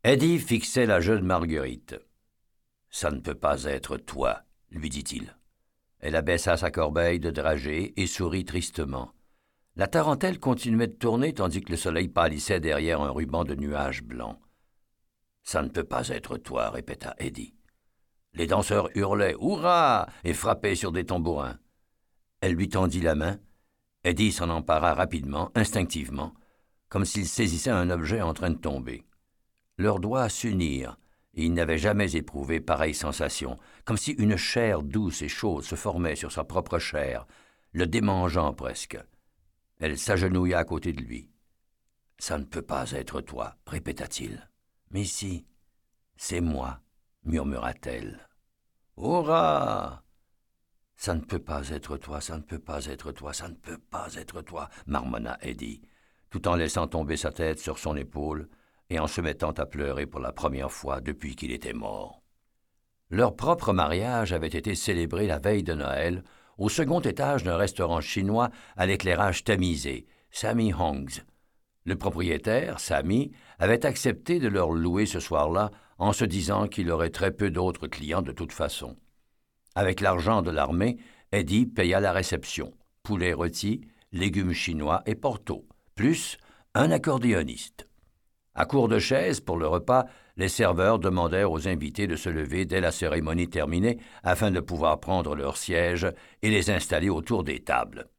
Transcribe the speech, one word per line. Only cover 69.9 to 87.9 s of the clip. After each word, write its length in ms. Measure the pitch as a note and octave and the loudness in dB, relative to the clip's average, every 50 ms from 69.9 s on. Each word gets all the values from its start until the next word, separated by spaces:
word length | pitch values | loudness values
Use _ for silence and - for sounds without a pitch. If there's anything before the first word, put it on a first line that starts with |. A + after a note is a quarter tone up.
| C2 A#1+ - _ _ _ _ _ | -6 -8 -10 _ _ _ _ _
Sammy 420 | - - - A2 A#2 A#2+ A2+ G#2+ | -8 -4 -2 0 2 2 2 2
Hong's. 500 | E2+ D#2+ F2+ D#2 C#2+ C2+ C#2 C#2 - - - - _ _ _ _ _ _ _ _ _ _ _ | 2 2 0 0 0 -2 -6 -8 -10 -12 -14 -18 _ _ _ _ _ _ _ _ _ _ _
Le 120 | E2+ F2+ | -4 -4
propriétaire, 840 | F2 - G2 E2 E2 F2+ F2 D#2 - - A2 A2 B2+ D#3 - - - | 0 -2 -2 -2 0 0 0 0 0 0 2 2 2 0 -2 -6 -8
Sammy, 520 | - - E2 C#2+ C#2+ E2+ G2+ B2 - D2+ - - - - - - | -4 0 0 0 2 2 2 2 2 -2 -8 -16 -20 -20 -2 0
avait 260 | F2 G2 A#2 A#2 - | 4 4 4 4 4
accepté 540 | C#3+ A2 - - C3 - - - - F3 F3 | 0 0 2 0 0 0 0 -2 0 0 2
de 100 | C3 A2 | 2 2
leur 240 | G2 G2 F2 D#2 | 2 2 2 2
louer 340 | E2 E2 E2 F2 E2+ G2 G#2+ | 2 2 2 2 2 2 2
ce 140 | G2+ - F2+ | 0 0 -6
soir-là 500 | - - D#2+ D2+ D2 D#2 E2 F#2+ G#2+ G#2 - - - _ _ - | -4 0 2 2 4 4 4 2 0 0 -4 -12 -20 _ _ 0
en 140 | F2 G#2 | 2 2
se 120 | - - A#2+ | 4 2 0
disant 420 | G2 F2+ G2 E2 E2+ G2+ G2+ G#2 | 0 0 0 0 2 2 2 0
qu'il 240 | G2 - - F#2 E2 | 0 -2 -2 0 0
aurait 200 | E2+ D#2+ E2+ E2 | 2 2 0 0
très 200 | - - G2 G2 | 0 0 0 0
peu 200 | F#2 - G#2 G2 | 2 2 0 0
d'autres 360 | D#2 F#2 F#2 F#2 F2 - D#2 | 2 2 0 0 0 -2 -8
clients 360 | C#2+ - - D2+ D2 E2 F#2+ | -10 -8 -8 -6 -2 -2 -2
de 100 | E2+ C#2 | -2 -2
toute 200 | B1 - E2+ - | -6 -8 -8 -8
façon. 440 | - - D#2+ C#2 - - C2 B1+ - - _ _ _ _ _ _ _ _ _ _ _ _ _ _ _ | -4 -4 -4 -2 -2 -6 -10 -10 -12 -16 _ _ _ _ _ _ _ _ _ _ _ _ _ _ _
Avec 260 | F2+ G2+ F#2+ F#2 - | 0 2 2 2 2
l'argent 400 | G2 G2 F#2 F2 D#2+ G2+ A2+ G#2 | 2 4 4 4 2 4 4 4
de 100 | E2 F2 | 2 2
l'armée, 480 | D#2+ D2 C#2+ C#2 D#2+ F2 G2+ A#2+ A#2+ - - - - _ _ _ | 2 0 2 2 2 2 2 0 0 -4 -12 -20 -20 _ _ _
Eddie 340 | - G2+ E2 D2 F#2+ A2 B2 | -2 0 2 4 4 4 4
paya 340 | A#2 - - F#2 F2 F#2 G2 | 4 2 2 2 4 4 4
la 120 | G2+ F#2+ | 4 4
réception, 600 | F2 F#2+ F#2 - F2+ D2 - - - - - - - _ _ _ _ _ | 2 2 0 0 -4 -4 -4 -6 -8 -6 -8 -8 -12 _ _ _ _ _
poulet 300 | _ - G#2 F2+ F2+ F2+ | _ -4 -2 0 2 0
rôti, 500 | E2 E2 E2+ E2 E2 - - G2+ A2+ - - - _ _ _ _ | 2 0 -2 -2 -2 -2 -2 -2 -2 -2 -4 -14 _ _ _ _
légumes 400 | - E2+ F#2+ G2+ D#2+ G2+ F#2+ F2+ | -4 0 0 2 2 2 2 2
chinois 500 | - - - F2+ E2 D2+ D2+ D2+ E2 - - | 0 0 -2 -4 -4 -2 0 0 0 0 0
et 80 | G#2+ A2 | -2 -4
porto, 520 | - - C#3 A2 G2+ - - E2 - - - - _ _ _ _ | -2 -2 -2 -2 -2 -6 -6 -8 -8 -8 -18 -20 _ _ _ _
plus 440 | - A2+ C#3+ E3 E3 - - - - - - - _ _ _ _ | 2 4 4 4 2 -2 -8 -10 -12 -18 -20 -20 _ _ _ _
un 160 | - C#3 E3 | 2 4 4
accordéoniste. 960 | D#3+ C#3 - D#3+ C#3 B2+ A#2 A#2+ G#2+ F2 D2+ B1+ A#1 - - - _ - - _ | 4 2 2 2 0 2 4 4 4 4 2 -2 -6 -10 -12 -14 _ -20 -20 _